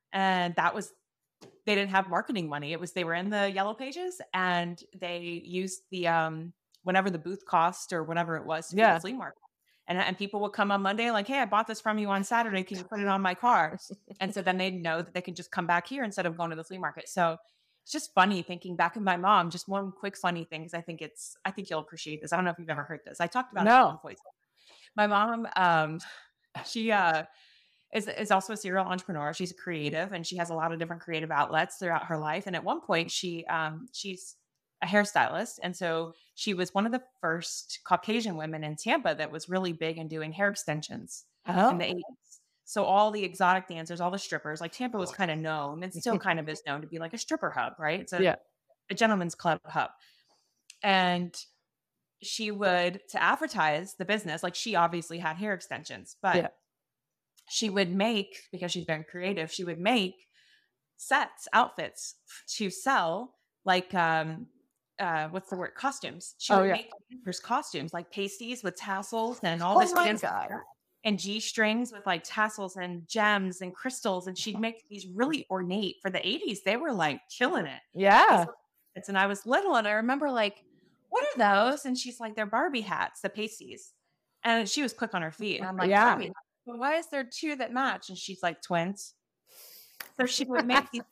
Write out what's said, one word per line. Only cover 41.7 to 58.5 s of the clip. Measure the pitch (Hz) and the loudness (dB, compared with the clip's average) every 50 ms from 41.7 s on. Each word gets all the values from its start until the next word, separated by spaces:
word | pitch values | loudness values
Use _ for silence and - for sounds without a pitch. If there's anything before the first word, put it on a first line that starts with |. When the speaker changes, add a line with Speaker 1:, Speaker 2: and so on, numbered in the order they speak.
Speaker 1:
in | 180 170 | 6 4
the | 170 | 0
eighties. | - 180 175 175 - 254 - _ _ - - _ _ _ _ _ | -2 -2 -4 -8 -10 -14 -20 _ _ -20 -20 _ _ _ _ _
So | - - 214 196 | -6 -2 0 2
all | - 190 202 214 214 | 4 6 6 6 4
the | 208 208 196 | 4 0 -4
exotic | 180 175 175 190 180 185 190 185 | -4 0 2 4 4 4 4 0
dancers, | - 175 165 160 160 175 170 | -4 -8 -10 -8 -8 -4 -2
all | 175 180 185 | -2 -2 -2
the | 196 | -2
strippers, | - - 170 147 - 151 156 156 | -4 -4 -6 -4 -4 -6 -6 -6
like, | 165 170 - | -8 -8 -6
Tampa | - 247 247 233 | -6 -6 -4 -2
was | 208 180 180 - | -2 -4 -4 -2
kinda | - 196 165 156 | -2 0 0 0
known | 160 160 156 156 151 143 143 147 165 180 | -2 -2 -2 -2 -2 -4 -4 -6 -8 -10
and | 185 - | -10 -10
still | - - 247 220 185 | -6 -2 0 0 2
Speaker 2:
<laughs> | - | 2
Speaker 1:
kind | 196 165 160 | 0 0 0
of | 151 156 | -2 -6
is | 156 - - | -8 -8 -6
known | - 139 147 - | -6 -6 -6 -6
to | |
be, | - 170 160 | -8 -10 -8
like, | 165 165 233 | -8 -8 -8
a | 226 | -8
stripper | - - 311 320 - 165 | -6 -4 -4 -2 -2 -2
hub, | - 131 117 120 - - | -2 -2 -2 -4 -4 -4
right? | 160 151 160 190 | -2 -2 -2 -2
It's | - - 185 | -4 -4 0
a, | 180 190 | 2 4
Speaker 2:
Yeah. | 175 - - - _ _ _ _ _ _ _ _ - | 4 2 2 -4 _ _ _ _ _ _ _ _ -8
Speaker 1:
a | 196 | 0
gentleman's | - 226 220 214 190 175 170 - | 2 2 4 4 2 0 -2 -4
club | - - 175 156 - - | -2 0 0 0 0 -2
hub. | 156 - 151 123 - - _ _ _ _ _ _ _ _ _ _ _ _ _ _ - - _ - | -4 -2 -2 -2 -2 -4 _ _ _ _ _ _ _ _ _ _ _ _ _ _ -20 -12 _ 2
And | 202 190 190 185 180 180 175 180 170 - - - - _ _ _ _ _ _ _ _ _ _ _ _ _ _ - | 4 4 4 4 4 2 0 -2 -4 -8 -12 -16 -16 _ _ _ _ _ _ _ _ _ _ _ _ _ _ -12
she | - - - 220 208 | -8 -6 -6 -4 -4
would, | 208 202 208 190 180 180 175 180 175 202 - - | -2 0 2 4 4 4 4 2 0 -4 -8 -6
to | - - 135 | 0 2 4
advertise | 180 247 294 311 302 - 202 160 156 147 156 185 196 - | 4 4 4 0 -2 0 2 4 4 2 2 -2 -6 -8
the | - 185 | -6 -2
business, | 180 208 220 185 165 151 165 - | 0 0 0 -2 -4 -6 -4 -4
like, | 180 175 | -4 -4
she | - - 233 202 | -4 -4 0 4
obviously | 170 170 170 170 170 160 - 165 170 | 4 4 4 2 0 -6 -6 -8 -6
had | 175 160 160 | -4 -4 -4
hair | 175 208 214 196 | -4 -4 -4 -4
extensions, | 175 - - 139 120 156 - 139 98 85 - - - - | -4 -6 -8 -10 -10 -10 -10 -14 -14 -14 -18 -10 -4 0
but | 190 170 | 2 2
Speaker 2:
Yeah. | 175 165 - - _ _ _ _ _ _ _ _ _ _ _ _ _ _ _ _ _ _ - | 2 2 0 -4 _ _ _ _ _ _ _ _ _ _ _ _ _ _ _ _ _ _ -8
Speaker 1:
she | - - 226 214 | -4 -2 -2 0
would | 190 202 196 175 180 | 2 2 2 2 2
make, | 190 202 233 233 202 196 - - - - - | 2 2 2 2 0 -2 -4 -8 -20 -18 -16